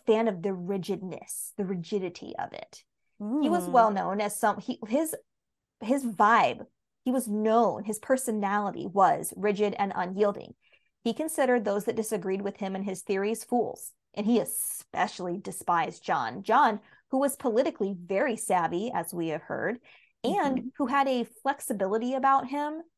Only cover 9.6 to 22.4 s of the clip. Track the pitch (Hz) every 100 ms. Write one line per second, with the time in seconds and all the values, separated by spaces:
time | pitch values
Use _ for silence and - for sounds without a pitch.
9.6 | 208 - 196 185 190 190 202 202 - -
10.6 | _ _ _ _ 233 226 311 - 254 247
11.6 | 208 202 202 220 214 208 190 196 202 -
12.6 | 190 190 202 190 - 190 202 220 - 247
13.6 | - - - - _ - 208 233 - -
14.6 | - - - - 180 - 180 175 190 -
15.6 | - 175 196 - - 160 113 107 - 240
16.6 | 262 208 - - _ 262 277 - 262 220
17.6 | 330 - 196 185 175 196 277 226 - 185
18.6 | 165 170 233 180 170 175 165 151 - -
19.6 | 180 247 - - _ _ 247 392 294 254
20.6 | 240 - 247 277 269 254 233 - 269 277
21.6 | - 208 190 220 247 269 269 269